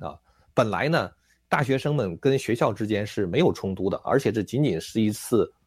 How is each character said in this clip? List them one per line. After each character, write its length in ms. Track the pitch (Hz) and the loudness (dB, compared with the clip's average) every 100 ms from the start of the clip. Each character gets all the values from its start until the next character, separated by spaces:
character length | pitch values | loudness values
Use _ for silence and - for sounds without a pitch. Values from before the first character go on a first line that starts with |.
啊。 160 | 82 71 _ _ _ | -12 -14 _ _ _
本 200 | - 110 | 0 0
来 180 | 90 135 | 0 0
呢， 220 | 160 92 _ _ _ - | 0 -2 _ _ _ -4
大 140 | 165 | -2
学 160 | 127 131 | 2 0
生 160 | 147 | 0
们 240 | 147 98 82 | 0 -2 0
跟 220 | 139 135 | 0 2
学 160 | - 117 | 0 0
校 180 | 139 | 0
之 140 | 98 107 | 0 -2
间 180 | 104 104 | -2 -2
是 220 | - 92 | -2 0
没 100 | 107 | 2
有 160 | 175 | 2
冲 220 | 90 95 92 | 0 -4 -2
突 120 | 92 | -2
的， 140 | - | -2
而 160 | - 131 | 0 2
且 120 | 123 | 2
这 100 | 107 | 0
仅 220 | 98 123 | -2 0
仅 180 | 147 82 | 0 0
是 180 | - 113 | -4 0
一 120 | 107 | 0
次 420 | 107 - 113 85 _ | 0 0 2 0 _